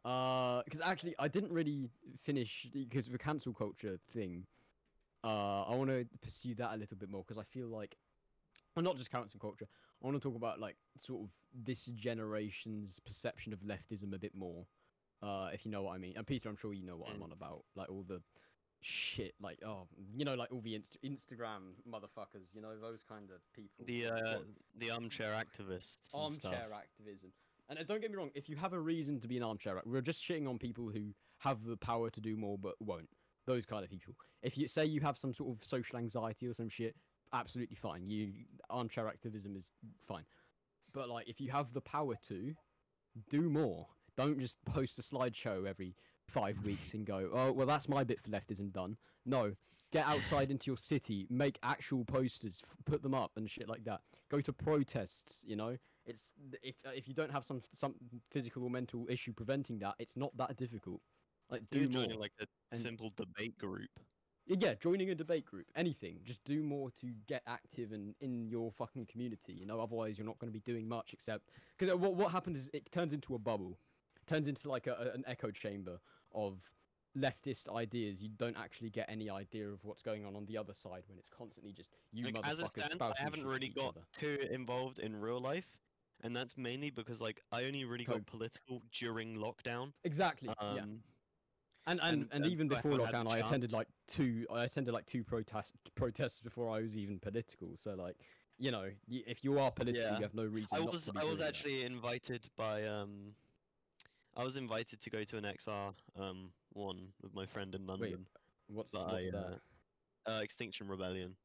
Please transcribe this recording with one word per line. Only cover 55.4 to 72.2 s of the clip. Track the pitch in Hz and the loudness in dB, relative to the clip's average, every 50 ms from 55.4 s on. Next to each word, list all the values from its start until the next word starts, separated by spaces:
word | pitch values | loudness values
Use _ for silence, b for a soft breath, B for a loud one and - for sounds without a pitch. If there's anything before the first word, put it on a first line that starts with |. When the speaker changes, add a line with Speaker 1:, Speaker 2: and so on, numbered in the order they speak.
| - | -6
Speaker 1:
you | 110 107 | -2 0
know? | 104 110 117 127 127 b b b b b | 0 2 0 0 -4 b b b b b
It's, | 120 117 107 - - _ - 143 135 127 - | -12 -10 -10 -12 -18 _ -16 -12 -12 -12 -8
if, | - 131 131 - - | -8 -10 -10 -8 -10
uh, | 135 | -6
if | 127 135 123 | -6 -6 -6
you | 131 131 | -2 0
don't | 156 156 135 | 0 0 2
have | 143 139 120 | 2 0 0
some, | - 139 127 - - | 0 -4 -4 -4 -8
some | - - - 139 135 - 123 120 120 117 - _ | -4 -2 0 0 -2 -4 -12 -12 -14 -14 -14 _
physical | - 143 123 117 - 131 123 | 0 0 0 0 -2 -2 0
or | 123 | 0
mental | 123 127 127 - - 120 123 - | 2 0 0 0 -2 -4 0 0
issue | 123 123 - 127 107 | 0 0 0 -4 -4
preventing | - 117 104 135 143 135 - 117 104 | -2 0 2 2 2 2 0 -4 -2
that, | 98 98 - - | -2 -2 -2 -2
it's | 117 - - | -8 -6 -2
not | 123 139 139 - | -2 -2 -2 0
that | 117 131 - 131 | 0 0 0 0
difficult. | - 127 120 117 107 - 92 90 - _ _ _ _ _ _ _ _ _ _ | -2 -4 -4 -4 -8 -6 -6 -8 -8 _ _ _ _ _ _ _ _ _ _
Like, | 131 117 110 - | -6 -6 -4 2
do | - 139 | 4 4
Speaker 2:
Even | 143 131 | 6 6
joining, | 123 127 127 - | 6 4 2 2
Speaker 1:
more. | 110 107 | 0 -2
Speaker 2:
like, | 104 104 _ - | -4 -4 _ -6
a | 107 - _ _ _ _ | -8 -8 _ _ _ _
Speaker 1:
And | 120 117 | -4 -2
Speaker 2:
simple | 117 123 117 113 113 110 98 | -2 -2 -4 -4 -6 -6 -4
debate | - 107 90 87 104 107 117 107 | -6 -6 -6 -4 -4 -4 -4 -2
group. | - - 98 95 98 104 - _ - - _ _ _ _ _ _ _ _ | -4 -4 -2 -2 -2 -6 -8 _ -20 -20 _ _ _ _ _ _ _ _
Speaker 1:
Y-, | - 185 185 | 0 2 4
yeah, | 214 175 110 | 6 4 4
joining | 101 - 170 180 196 185 190 | 4 4 4 4 6 4 2
a | 180 | 2
debate | 156 160 151 170 156 - | 0 2 2 2 2 2
group, | - - 92 - - _ | -2 -10 -10 -10 -4 _
anything. | 156 180 175 139 - 104 87 85 85 92 | 2 2 2 2 0 -4 -8 -8 -8 -8
Just | 117 123 - _ | -10 -10 -8 _
do | - 143 156 | 2 2 2
more | 156 147 143 143 135 127 - - | 4 2 0 0 -2 -4 -6 -6
to | - 123 120 107 107 | -8 -6 -6 -8 -4
get | - 147 127 _ | -2 -2 -2 _
active | 117 120 - - - - - 120 104 110 | -4 -6 -6 -6 -10 -6 -4 -4 -2 -2
and | 107 101 104 104 _ | -4 -4 -6 -6 _
in | 143 131 123 120 117 110 | -4 -2 -2 0 -2 0
your | 117 117 113 113 | 0 0 0 -2
fucking | 104 - 120 113 _ 131 113 | -2 -4 -6 -4 _ -8 -10
community, | - - 113 123 123 110 98 - - 92 | -8 -6 -4 -4 -4 -4 -6 -10 -12 -12
you | 87 92 | -10 -6
know? | 104 113 113 | -2 0 0
Otherwise, | 117 110 117 113 113 110 110 | 0 0 0 0 0 0 -2
you're | 98 107 | -2 -4
not | 110 110 - | -6 -4 -4
gonna | 123 117 | -6 -6
be | 107 113 | -6 -6
doing | - 123 120 117 110 | -2 -2 -2 -2 0
much | 110 117 117 - - - | 0 0 -2 -2 -4 -12
except, | - - - 110 98 _ B B B B B B | -8 -4 -4 -4 -4 _ B B B B B B
'cause, | - 190 190 | 2 4 6
uh, | 180 | 6
what, | 180 190 196 180 | 8 6 6 6
what | 180 | 6